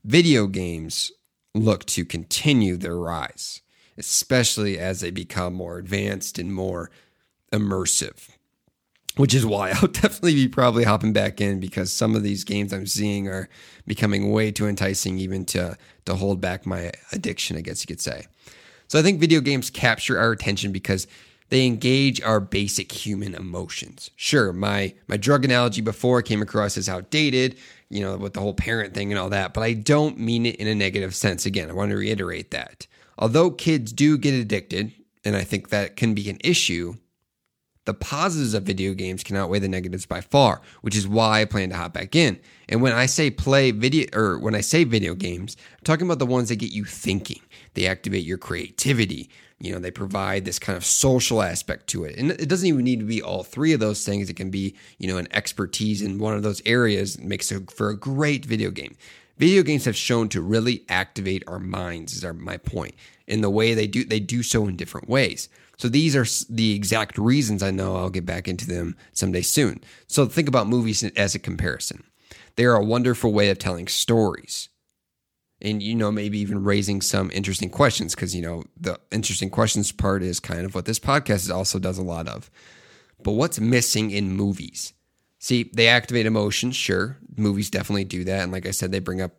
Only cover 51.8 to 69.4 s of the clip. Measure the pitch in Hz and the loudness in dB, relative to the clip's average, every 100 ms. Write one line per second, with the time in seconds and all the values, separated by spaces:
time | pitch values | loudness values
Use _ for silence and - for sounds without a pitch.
51.8 | - - 78 76 139 - 147 185 185 143 | -6 -6 -6 -4 -2 -2 -2 2 2 4
52.8 | 123 120 107 110 - 95 90 - 156 147 | 2 0 -2 -4 -4 -6 -6 0 2 4
53.8 | 107 104 - 101 98 92 95 98 98 - | 2 0 -2 -4 -4 -6 -6 -4 -4 -6
54.8 | - _ 92 92 85 - - - 95 - | -20 _ -4 -4 -2 -4 -4 -6 -4 -2
55.8 | 107 104 101 98 107 104 104 98 110 120 | -2 -2 -4 -2 -2 0 -2 -2 2 4
56.8 | 117 101 98 - 78 101 - 98 95 - | 4 2 -2 -6 -6 -4 -4 -6 -8 -4
57.8 | 107 104 135 135 151 139 - 110 101 92 | -4 -2 -6 0 0 0 -2 -2 -2 -6
58.8 | - - - - _ - 156 196 147 147 | -14 -16 -20 -20 _ 2 6 6 6 2
59.8 | 123 104 - 120 110 92 87 113 117 117 | 0 -2 0 2 2 -2 2 2 2 -2
60.8 | - 90 95 - 95 95 - 92 92 95 | -2 -2 -2 -6 -4 -4 -6 -10 -6 -6
61.8 | 90 85 80 95 92 85 90 92 - - | -6 -8 -10 -10 -10 -10 -10 -8 -6 -6
62.8 | - - - _ - 110 104 104 113 110 | -8 -12 -20 _ -4 0 2 4 4 2
63.8 | 107 110 - 110 98 120 117 117 104 90 | 0 -2 -2 -2 -2 -4 0 0 0 -4
64.8 | 85 - - 131 113 - - _ _ _ | -10 -12 -2 0 0 -2 -14 _ _ _
65.8 | 123 131 160 139 117 - - 113 110 101 | 2 4 4 2 2 -2 -4 0 2 2
66.8 | 98 110 104 - 110 139 117 101 98 95 | 0 0 0 0 2 4 2 0 0 -2
67.8 | 95 92 90 92 87 87 92 90 87 87 | -2 -2 -2 -4 -4 -6 -6 -6 -6 -6
68.8 | 85 - - - 98 90 | -6 -10 -10 -2 0 0